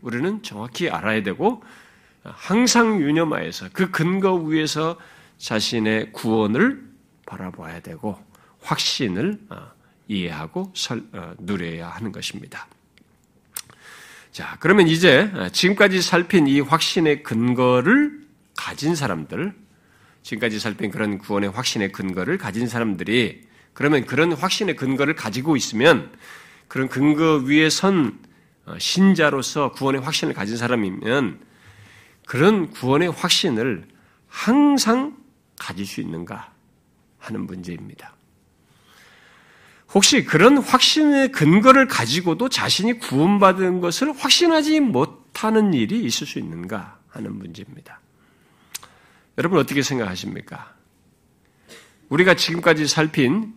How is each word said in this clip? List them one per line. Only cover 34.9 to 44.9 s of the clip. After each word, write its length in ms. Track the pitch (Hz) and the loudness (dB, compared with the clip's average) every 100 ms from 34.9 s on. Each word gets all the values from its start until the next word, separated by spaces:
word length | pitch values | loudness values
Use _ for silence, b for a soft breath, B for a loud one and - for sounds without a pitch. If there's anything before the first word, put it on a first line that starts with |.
| 247 285 - _ _ _ - | 0 -2 -10 _ _ _ -16
가질 280 | - 98 98 | -14 -10 -10
수 160 | - | -8
있는가 500 | 87 82 85 104 - _ _ _ _ _ _ _ | -8 -10 -10 -14 -16 _ _ _ _ _ _ _
하는 280 | - 107 95 | -12 -10 -10
문제입니다. 680 | 92 87 85 98 - - _ _ _ _ _ _ b b b b b b b b b b b b | -12 -12 -12 -14 -20 -20 _ _ _ _ _ _ b b b b b b b b b b b b
혹시 300 | 196 196 269 | 2 4 4
그런 340 | 143 156 214 285 | 2 6 8 6
확신의 720 | 202 254 - 311 302 277 269 | 4 2 4 4 4 4 2
근거를 560 | - 151 190 254 262 262 | 2 4 6 8 8 6
가지고도 640 | - 110 170 175 165 254 | 2 -2 -2 -2 -2 -2
자신이 500 | - - - 214 233 | -2 -2 0 0 -2
구원받은 840 | - 135 175 202 190 190 185 180 | -2 2 4 6 4 4 0 0
것을 320 | 175 170 285 | -2 -2 -2
확신하지 680 | 269 269 - 349 320 302 311 | -2 0 4 4 4 2 2
못하는 920 | 262 | 2